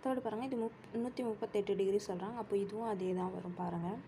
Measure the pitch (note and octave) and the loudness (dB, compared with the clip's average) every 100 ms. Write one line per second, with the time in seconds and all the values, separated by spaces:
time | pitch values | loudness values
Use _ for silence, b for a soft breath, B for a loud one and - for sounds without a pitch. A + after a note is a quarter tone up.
0 | C4+ B3+ A#3+ G#3+ C4 B3 A3+ A3+ - A3+ | 0 0 0 -2 -2 0 -2 -4 -6 -2
1 | A#3+ A#3+ A#3+ G#3 A3 G#3 G3 F#3 F#3+ G3 | -2 0 -2 0 0 0 2 4 4 4
2 | - F3+ F#3+ A#3+ G#3+ G3+ G3 G#3 A3+ G3+ | 2 -2 -2 -4 0 2 2 -2 0 0
3 | F#3 F#3 F#3 F#3 F3+ F3+ F3+ E3+ E3+ A3+ | 2 2 2 -2 -6 -4 -2 0 0 -2